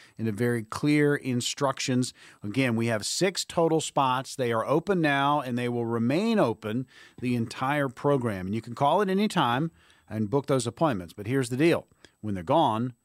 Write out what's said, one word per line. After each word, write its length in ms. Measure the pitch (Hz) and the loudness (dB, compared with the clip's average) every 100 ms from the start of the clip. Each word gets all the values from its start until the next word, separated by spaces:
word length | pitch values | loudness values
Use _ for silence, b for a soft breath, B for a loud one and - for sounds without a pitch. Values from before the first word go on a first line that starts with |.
| B B | B B
into 140 | 113 | -4
very 320 | 101 120 120 | 0 0 0
clear 540 | 107 - 147 147 147 143 | -4 -2 2 4 4 2
instructions. 1000 | 131 123 - - 139 - - 127 123 B B B | -2 -2 -2 0 -2 0 -2 0 -2 B B B
Again, 320 | 104 127 131 113 | -4 0 2 2
we 100 | 117 | 0
have 180 | 110 | -2
six 400 | - - 190 180 | -4 -2 -2 -2
total 360 | - - 165 160 | -4 0 2 2
spots. 560 | - - 135 127 131 - | 0 0 2 0 -4 -4
They 160 | 123 | 0
are 120 | 113 | 0
open 360 | 110 151 185 185 | 2 0 2 2
now, 400 | 151 139 139 147 | 2 2 2 0
and 180 | 127 123 | 0 -4
they 100 | 123 | -2
will 180 | 120 117 | -2 -2
remain 520 | 117 117 156 226 214 | 0 2 2 2 2
open 480 | 135 - 107 117 131 B B B | 2 0 -4 -4 -6 B B B
the 140 | 127 | -2
entire 540 | 123 113 - 131 147 139 | -2 -2 -4 -2 0 -2
program. 580 | - 143 143 120 98 92 | -2 0 0 0 -4 -4
And 80 | |
you 60 | 110 | -6
can 160 | 120 117 | -8 -2
call 260 | 143 180 | 2 2
at 60 | 196 | 2
any 180 | 190 214 | 0 0
time 460 | 180 123 123 165 b b b b | 2 2 0 -2 b b b b
and 220 | 110 104 | -6 -2
book 160 | 139 135 | -2 0
those 220 | 135 113 | 0 -2
appointments. 440 | - 160 104 85 | 0 0 0 -6
But 140 | - 104 | -10 -2
here's 220 | 135 117 | -2 0
the 80 | 127 | 2
deal. 320 | 165 120 - b b b | 2 2 -2 b b b
When 160 | 107 98 | -6 -6
they're 80 | |
gone 500 | 82 151 139 110 123 - | 2 4 4 0 -4 -6